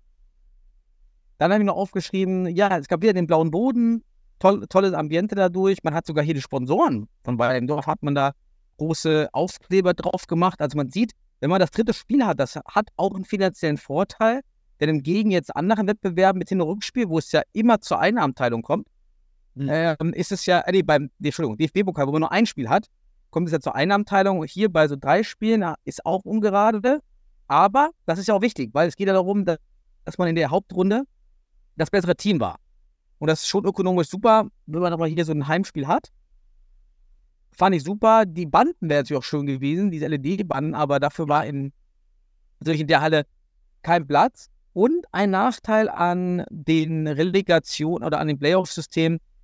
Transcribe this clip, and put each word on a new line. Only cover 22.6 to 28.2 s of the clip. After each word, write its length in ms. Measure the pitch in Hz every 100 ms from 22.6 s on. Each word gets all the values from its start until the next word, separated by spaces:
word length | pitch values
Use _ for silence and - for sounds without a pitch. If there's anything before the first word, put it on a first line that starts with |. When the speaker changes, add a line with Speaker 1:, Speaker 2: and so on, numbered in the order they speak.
| 113
Speaker 1:
hat, 160 | 170 - _ _ _ _
kommt 160 | 160 170
es 40 |
ja 80 | 156
zur 160 | 135 -
Einnahmenteilung. 720 | 156 202 208 196 196 185 156
Hier 240 | - 214
bei 180 | 170 156
so 80 | 139
drei 280 | 135 170
Spielen, 400 | 220 - 214 226
ah, 120 | 175 -
ist 220 | - - -
auch 180 | 190
ungerade. 760 | - 220 214 196 214 220 233 294 - _ _ _ -
Aber 400 | 143 196 240 302 - -
das 140 |
ist 80 | 165